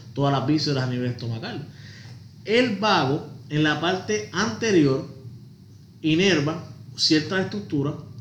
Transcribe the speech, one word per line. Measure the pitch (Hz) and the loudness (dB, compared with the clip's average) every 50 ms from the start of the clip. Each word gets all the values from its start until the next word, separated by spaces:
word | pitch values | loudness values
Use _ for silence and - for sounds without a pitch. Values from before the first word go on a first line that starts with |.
| - - - | -16 -8 -2
todas | 135 143 139 | 0 2 2
las | 139 135 120 | 2 2 2
vísceras | 147 151 156 151 156 143 131 127 | 2 2 2 2 0 0 0 0
a | 123 | 0
nivel | 123 123 123 123 | -2 -2 -2 -2
estomacal. | 117 - 120 117 117 113 160 226 226 151 139 - - - - - - - - - - - - - - - - | -4 -4 -6 -6 -6 -6 -6 -8 -8 -8 -10 -12 -16 -18 -18 -18 -18 -18 -18 -18 -18 -18 -20 -20 -20 -10 -2
El | - 214 240 254 240 202 | 2 2 4 4 2 0
vago, | 190 214 214 196 170 143 131 143 165 - - - - - - | 0 2 2 4 4 4 2 0 -2 -4 -8 -14 -16 -8 -2
en | 151 151 156 | 0 2 2
la | 151 151 147 | 2 2 2
parte | 165 180 190 185 - - 214 208 208 - | 0 0 0 -2 -2 -2 -2 -2 -4 -4
anterior, | - 180 208 233 220 - 233 220 196 170 147 139 131 139 165 - - - - - - - - - - - - - - - - - - - | -2 -2 -2 -2 -2 -2 2 4 6 6 6 6 4 2 -2 -6 -12 -16 -16 -16 -16 -18 -18 -20 -20 -20 -20 -20 -20 -20 -20 -20 -12 -4
inerva | - 156 156 160 190 196 175 151 139 151 170 170 - - - - - - - | 0 2 4 4 6 6 4 4 2 0 -2 -4 -8 -12 -16 -18 -18 -14 -4
ciertas | - - - 156 156 147 - 190 190 185 | -2 2 4 4 4 2 2 0 0 0
estructuras | - - 208 - - 165 143 135 147 - - - - - - | -2 -4 -8 -6 -2 0 0 0 0 -2 -6 -10 -14 -14 -14